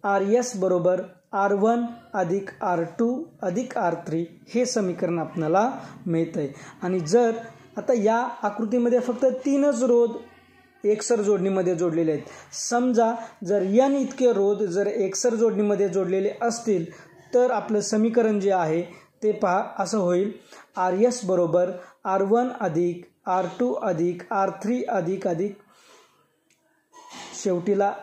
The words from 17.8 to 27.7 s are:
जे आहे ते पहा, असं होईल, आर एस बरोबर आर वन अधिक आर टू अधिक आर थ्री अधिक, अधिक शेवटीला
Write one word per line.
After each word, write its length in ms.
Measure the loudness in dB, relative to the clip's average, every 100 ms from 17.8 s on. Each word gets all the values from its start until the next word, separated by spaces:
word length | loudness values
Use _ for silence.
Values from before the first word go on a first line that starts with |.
| 0 2 2 4 2 2
जे 120 | 2
आहे 300 | 2 2 0 -4 -10 -20 -4
ते 80 | -2
पहा, 320 | 0 2 0 0 -4
असं 180 | -2 0
होईल, 340 | 2 2 0 -4 -18 -20 -12 -2
आर 160 | 0
एस 320 | 4 2 2 0
बरोबर 460 | 0 2 2 0 -2 -14 _ -2
आर 160 | 0
वन 260 | 2 2 2 -2
अधिक 460 | -2 0 0 -2 -10 _ -4
आर 200 | -2 -2 -2
टू 140 | -2
अधिक 600 | -2 -2 0 -2 -4 -4
आर 160 | -2 -2
थ्री 340 | -2 -4 -2
अधिक, 440 | -2 -2 -2 -2 -2
अधिक 300 | -2 -4 -8 _ _ _ -20 _ _ _ _ _ _ _ _ _ -20 -20 -18 -16 -6
शेवटीला 500 | -2 -2 0